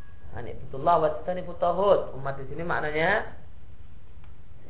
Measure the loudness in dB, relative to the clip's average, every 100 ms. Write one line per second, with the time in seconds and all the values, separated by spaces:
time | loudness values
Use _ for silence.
0 | -8 -6 -4 -4 -4 -4 -4 0 4 6
1 | 6 2 -2 -4 -6 0 2 4 6 6
2 | 4 -4 -4 -4 -4 -4 -2 0 0 2
3 | 4 2 0 -6 -6 -6 -6 -6 -6 -6
4 | -6 -6 -6 -6 -6 -6